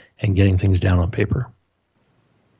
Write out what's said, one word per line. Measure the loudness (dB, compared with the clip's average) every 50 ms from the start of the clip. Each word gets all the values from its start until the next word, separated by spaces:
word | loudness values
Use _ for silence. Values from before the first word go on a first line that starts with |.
| -20 _ _ -6
and | -4 -2 0
getting | 2 2 2 2 2
things | 2 0 0 2
down | 2 2 2 0
on | 0 -2
paper. | -2 -4 -4 -4 -4 -4 -6 -8 -12 _ _ _ _ _ _ _ _ _ _ _ _ _ _ _ _ _ _ _ _ _